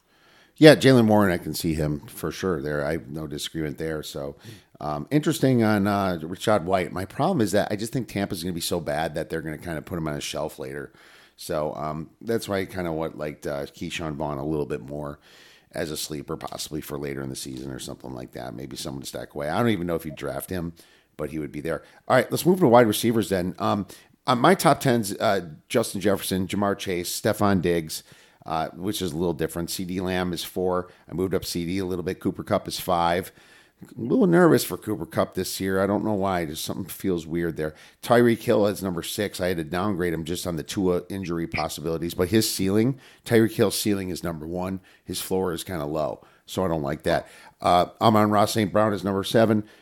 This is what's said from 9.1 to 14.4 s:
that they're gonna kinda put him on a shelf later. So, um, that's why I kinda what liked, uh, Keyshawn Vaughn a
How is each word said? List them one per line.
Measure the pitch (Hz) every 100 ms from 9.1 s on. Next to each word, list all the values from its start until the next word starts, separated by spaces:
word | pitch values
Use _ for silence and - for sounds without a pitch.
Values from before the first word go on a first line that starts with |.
that | 78 78
they're | 82
gonna | 78 76
kinda | 90 80
put | 69 87
him | 80
on | 73
a |
shelf | - 76 78 -
later. | 67 71 67 - - - - -
So, | - 82 76 -
um, | 76 76 78 -
that's | - 113 -
why | 98
I | 92
kinda | 95 87
what | 80 80 -
liked, | 76 73 82
uh, | 71 71
Keyshawn | - 87 - 80
Vaughn | 73 76
a | 71